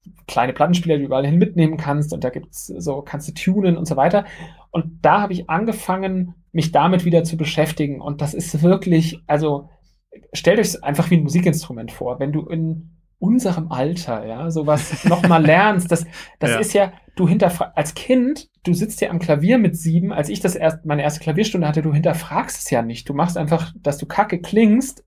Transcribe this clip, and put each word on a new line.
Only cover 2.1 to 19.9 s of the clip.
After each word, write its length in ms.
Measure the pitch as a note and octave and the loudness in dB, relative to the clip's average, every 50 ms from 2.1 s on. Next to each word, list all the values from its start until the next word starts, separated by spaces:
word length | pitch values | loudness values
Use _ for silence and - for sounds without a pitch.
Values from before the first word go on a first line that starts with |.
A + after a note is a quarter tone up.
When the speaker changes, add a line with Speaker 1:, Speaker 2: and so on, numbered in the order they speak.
| E3+ | -4
Speaker 1:
und 100 | D3+ - | -4 -4
da 60 | B2+ | -6
gibt's 360 | - D3+ - - - - - | -6 -8 -12 -14 -16 -16 -14
so, 360 | - - - E3+ D3 C3+ C#3 | -14 -12 -8 -6 -6 -6 -6
kannst 260 | C#3+ - - D#3 - D#3 | -8 -10 -12 -10 -10 -12
du 60 | D3 | -12
tunen 420 | - - F#3 F#3+ G#3 F#3+ F3+ E3+ | -4 -2 0 0 2 2 2 0
und 100 | E3 E3+ | 0 -2
so 100 | E3 D3 | -2 0
weiter. 280 | C3 C#3 F3 G3 G3+ G3+ - - - - - - - _ _ | 2 2 4 4 2 0 -2 -8 -18 -20 -20 -20 -20 _ _
Und 300 | - E3+ D#3+ E3 - - | -6 -6 -6 -6 -4 0
da 180 | - D3+ E3+ G#3 | 2 4 4 4
habe 140 | G#3 G3+ F3+ | 2 0 -4
ich 160 | F3 - - | -6 -4 -4
angefangen, 840 | D#3+ F3+ A3+ A#3 - - - - F#3 F#3+ F#3+ F#3 F#3 F#3 F3+ F3 - - _ _ | -4 -2 -2 -2 -4 -4 -4 -4 -4 -2 -2 -2 -2 -2 -4 -4 -8 -14 _ _
mich 200 | - E3 E3 E3 | -4 -2 -2 2
damit 320 | - C#3+ D3+ F3+ F#3 F3 F3 | 2 2 4 4 4 2 2
wieder 200 | F3 E3+ E3 E3 | 4 2 2 2
zu 120 | E3 E3 | 0 -2
beschäftigen 640 | D#3+ D3+ D#3 - D#3 D#3 D#3 D#3+ - D3+ C#3+ C#3 - | -4 -4 -2 0 0 0 0 0 -2 -4 -4 -4 -6
und 220 | - D3 C#3+ D3 | -8 -8 -6 -6
das 100 | D3 D3 | -6 -6
ist 300 | - - - - - C#3+ | -6 -6 -6 -4 -2 2
wirklich, 580 | D#3+ F3 F#3+ F#3+ - F#3 E3 D#3+ E3 D#3+ - - - | 4 4 4 4 2 2 2 2 2 0 -4 -8 -2
also 420 | - D3 D3+ D#3 D3+ C#3+ C#3+ C#3+ - _ _ _ _ _ _ _ _ - - - _ | 0 0 2 2 0 -2 -2 -6 -12 _ _ _ _ _ _ _ _ -20 -20 -20 _
stellt 260 | - - - E3+ G3+ A#3 | -12 0 2 4 4 4
euch 240 | G3+ - - - | 2 0 -2 -4
einfach 280 | - C#3+ C#3+ E3+ - - | -4 -2 0 0 2 4
wie 80 | F3+ D#3+ | 4 2
ein 40 | |
Musikinstrument 720 | C#3+ C#3 E3 F3 F#3 F3+ C#3+ E3 - - B2 A2+ A#2 A#2 | 4 2 2 2 2 2 0 0 -4 -8 -12 -12 -12 -14
vor, 260 | - - B2 B2 B2 C3+ | -12 -8 -6 -6 -4 -4
wenn 140 | C3+ D3 | -4 -2
du 140 | D3 D#3 - - | -2 -4 -4 -6
in 440 | E3+ E3 D#3+ D#3+ D#3+ E3 - - - _ _ _ _ _ | -6 -4 -4 -4 -4 -6 -10 -14 -20 _ _ _ _ _
unserem 520 | F3 G#3 A#3+ B3+ - F#3 F3 E3 D#3+ D#3+ | 0 0 2 2 2 0 -2 -4 -4 -6
Alter, 560 | - B2+ C3+ D#3 F3 F3 - C#3 A#2 G#2+ G#2+ | -4 -2 -2 -2 -4 -4 -6 -6 -6 -6 -6
ja, 240 | A2 A2+ B2 D#3+ E3+ | -8 -8 -6 -6 -4
sowas 540 | D#3+ D#3+ D3 D3+ D3+ D3 - - D3+ - - | -4 -2 0 2 2 0 0 -4 -6 -2 2
Speaker 2:
<laughs> 40 | E3 | 2
Speaker 1:
noch 180 | E3+ E3 F3 F3 | 2 4 4 4
mal 160 | E3+ E3 D3+ | 6 6 6
lernst, 480 | D3+ D#3+ F3+ G3+ G#3+ G3+ F3 F3 - | 6 6 6 4 4 2 0 0 0
das, 140 | E3+ E3 E3 - - - - - - _ | 0 -2 -2 -6 -14 -18 -20 -20 -8 _
das 120 | D#3+ A#2+ | -2 0
Speaker 2:
Ja. 80 | A2+ A3+ | 0 0
Speaker 1:
ist 140 | G#3+ - - | 0 0 2
ja, 180 | G3+ G3 F#3 - - _ _ _ | 2 2 0 -2 -10 _ _ _
du 120 | - F3+ | 0 2
hinterfra-, 460 | E3+ F3+ - G3 F3 F3 - - - - | 2 4 4 2 2 2 -2 -4 -4 -4
als 200 | D#3 D3 - - | -4 -4 -4 -8
Kind, 560 | - - - B3+ B3+ B3 C4 D4+ - - _ _ _ | -6 -2 2 2 2 2 0 -2 -4 -10 _ _ _
du 120 | - F3+ F3 | -2 -2 0
sitzt 260 | F3 G#3+ G#3+ - - | 0 -2 -4 -4 -4
ja 80 | - - | -4 -2
am 80 | F3 E3 | -2 -2
Klavier 380 | - - D3+ C#3+ D#3+ G3 B3+ B3 | 0 0 2 2 4 4 4 4
mit 180 | G#3 F3 - | 4 2 0
sieben, 360 | - - E3 | 0 0 0